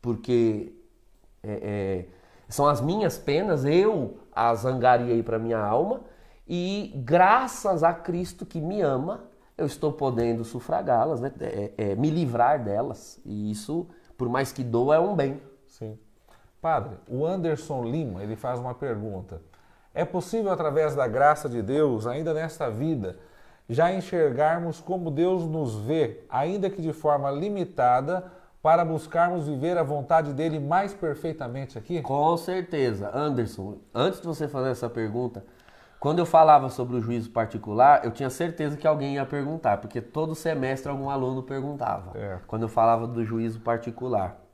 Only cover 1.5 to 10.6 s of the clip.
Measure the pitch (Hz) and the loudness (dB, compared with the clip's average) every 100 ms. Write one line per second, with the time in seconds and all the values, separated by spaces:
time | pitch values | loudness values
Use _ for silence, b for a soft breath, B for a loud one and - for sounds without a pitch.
1.5 | 107 104 104 98 92 87 b b b b | -8 -6 -4 -2 -4 -6 b b b b
2.5 | - 143 139 135 202 196 - - 143 208 | 2 2 2 0 0 -2 -2 0 0 2
3.5 | 156 135 165 208 202 113 - - - 117 | 0 4 4 4 2 -4 -8 -10 0 2
4.5 | 117 127 131 123 123 120 117 110 113 113 | 2 0 2 6 6 4 0 2 -2 0
5.5 | 113 104 113 185 247 B B B B - | -2 2 2 2 -2 B B B B -6
6.5 | 175 180 202 - 139 123 165 185 233 262 | -4 -2 -4 -6 -8 2 6 6 6 2
7.5 | - 208 175 165 170 - 175 180 - 143 | -4 0 4 2 2 -4 -4 -4 -10 -10
8.5 | 170 156 208 165 135 156 214 - b b | -6 -4 0 0 0 -2 -8 -12 b b
9.5 | - 151 - 151 151 135 120 117 117 113 | -4 -4 0 -4 0 -2 0 0 0 -4
10.5 | 127 | -8